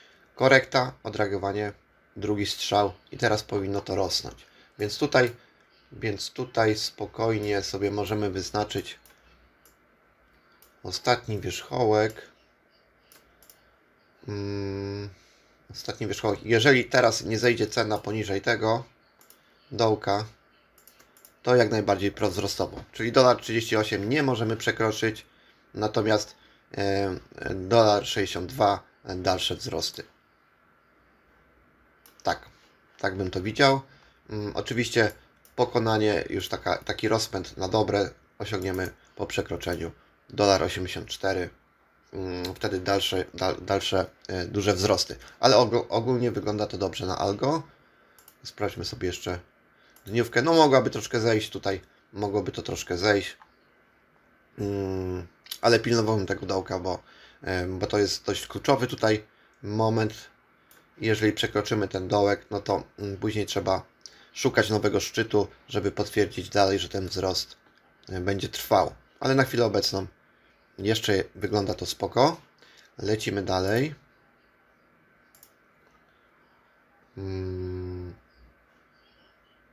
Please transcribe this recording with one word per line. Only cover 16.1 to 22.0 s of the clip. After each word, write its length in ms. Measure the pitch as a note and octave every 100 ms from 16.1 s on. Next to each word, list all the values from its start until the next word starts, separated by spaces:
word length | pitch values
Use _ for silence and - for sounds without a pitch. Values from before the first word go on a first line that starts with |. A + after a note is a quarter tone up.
| G2+ F#2+ G2
Jeżeli 420 | G#2 A#2 C#3+ B2+
teraz 400 | - B2+ A#2 -
nie 140 | F#2+ A2
zejdzie 280 | A#2+ A2+ G#2+
cena 320 | B2 G#2+ G#2
poniżej 440 | G2+ A2 G2 G2
tego 420 | - A2 A2 A#2+ - _ _ _ - _ _ _ _
dołka, 520 | G#2+ A2+ G#2 - G2+ A2 - _ _ _ _ - _ _ _ - _
to 140 | A#2+ B2
jak 140 | G#2+
najbardziej 420 | A2 G2+ F#2+